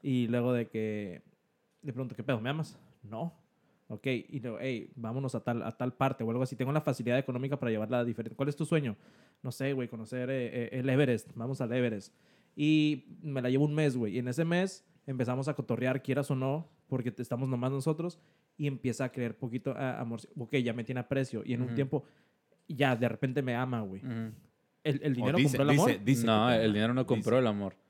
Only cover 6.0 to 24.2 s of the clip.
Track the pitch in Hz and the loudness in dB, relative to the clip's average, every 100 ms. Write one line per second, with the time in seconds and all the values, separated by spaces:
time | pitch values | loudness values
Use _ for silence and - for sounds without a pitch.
6 | 135 131 113 120 131 123 131 151 151 127 | 0 0 -2 0 -2 -2 -2 0 0 -2
7 | 117 123 135 123 135 139 120 110 107 123 | 0 0 0 -4 -4 -2 0 -2 0 0
8 | 120 113 110 - 139 147 156 160 131 101 | 0 -2 -8 -2 -4 -2 0 2 0 -6
9 | - _ _ _ 127 - 135 135 123 113 | -14 _ _ _ -10 -4 -2 -2 -4 -8
10 | 110 127 127 135 120 123 117 127 131 131 | -8 -6 -2 -2 -2 -4 -4 -2 4 4
11 | 135 113 - 117 120 135 120 123 120 107 | 6 2 -2 -8 -6 -4 0 2 2 0
12 | - _ _ _ _ - 151 156 151 143 | -8 _ _ _ _ 0 4 4 4 0
13 | - - 156 135 123 131 147 151 151 127 | -6 -12 -6 -2 2 4 4 4 2 2
14 | 107 117 123 123 165 175 190 - _ _ | -2 -2 -2 -2 2 2 0 -4 _ _
15 | - 131 117 127 139 143 113 117 127 131 | -8 -2 -2 0 -2 -4 -2 0 0 0
16 | - 135 135 135 131 151 165 _ _ 127 | 0 -2 0 0 0 -2 -6 _ _ -2
17 | 120 - 120 123 131 127 127 135 143 156 | -2 -6 -6 -2 -2 0 0 0 0 -2
18 | 175 - _ _ _ - 143 135 127 113 | -4 -8 _ _ _ -4 -4 0 -2 0
19 | 131 131 117 - 123 120 135 117 131 - | -2 -2 -6 -4 -6 -4 -4 -4 -4 -4
20 | 117 117 - - 117 135 120 117 113 123 | -6 -6 -10 -12 0 0 2 -2 -4 -4
21 | 120 135 131 113 - 120 123 120 135 143 | -2 -2 0 -4 -2 -2 0 0 0 -2
22 | - _ _ _ _ _ - 131 139 120 | -4 _ _ _ _ _ -12 2 2 4
23 | 120 110 131 127 127 120 131 120 101 95 | 0 0 -2 0 -2 -2 -2 -2 -4 -8
24 | 131 117 | -8 -6